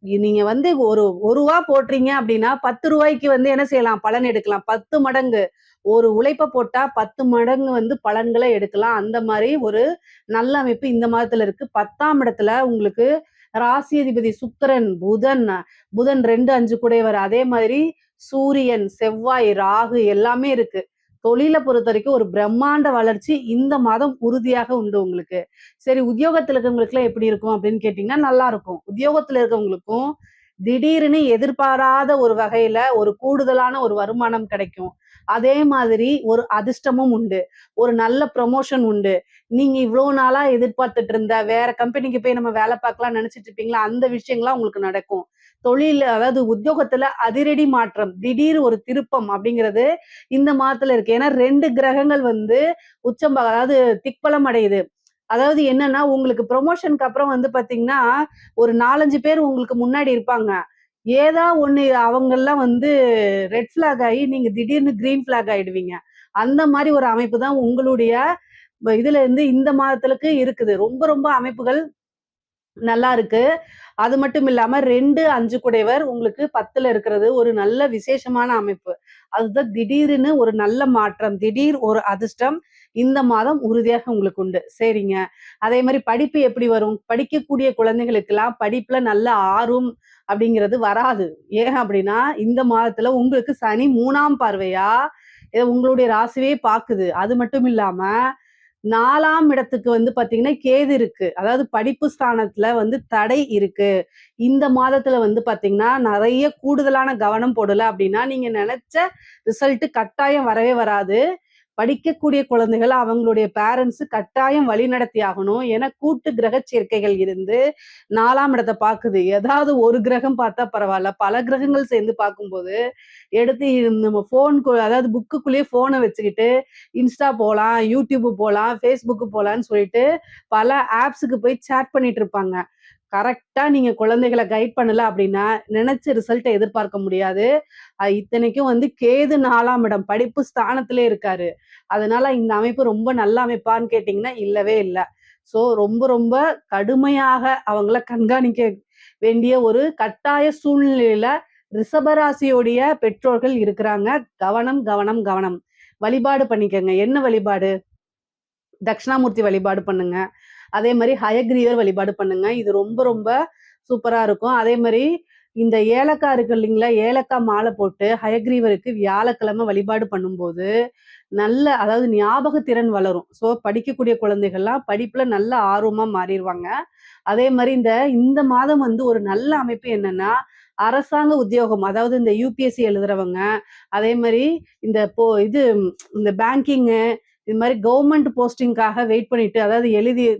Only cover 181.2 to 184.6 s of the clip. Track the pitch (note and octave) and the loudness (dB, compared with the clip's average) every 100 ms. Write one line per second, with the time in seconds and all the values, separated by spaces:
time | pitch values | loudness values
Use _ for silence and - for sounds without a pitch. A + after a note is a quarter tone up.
181.2 | D4+ D4+ G#3+ A#3+ A3+ G#3 G3 G#3 A#3 B3+ | 2 2 2 0 0 0 -2 -2 0 0
182.2 | A3+ G#3+ B3+ A#3+ B3+ B3 A3 G3+ G3+ G3 | 0 0 -2 -2 -4 0 0 0 -2 -2
183.2 | F#3 F#3 G3+ G#3+ - - _ G#3 A3 A#3+ | -4 -4 -2 -4 -8 -20 _ -2 0 0
184.2 | A#3 A#3 C#4+ E4 | 2 2 0 -2